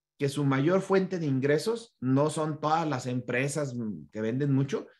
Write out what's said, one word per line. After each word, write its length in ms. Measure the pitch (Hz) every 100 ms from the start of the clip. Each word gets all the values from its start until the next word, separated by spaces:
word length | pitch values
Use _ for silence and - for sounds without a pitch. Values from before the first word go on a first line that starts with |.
| _ -
que 100 | 139
su 160 | 147
mayor 380 | 143 135 147 190
fuente 360 | 185 196 190 190
de 80 | 156
ingresos 720 | 131 139 151 180 233 - -
no 300 | 127 135 151
son 300 | 151 156 147
todas 260 | 151 160 160
las 200 | 131 123
empresas, 680 | 123 - 123 139 156 143
mm, 360 | 123 113 82 71
que 80 | 107
venden 320 | 110 131 143
mucho, 340 | 135 139 226 - _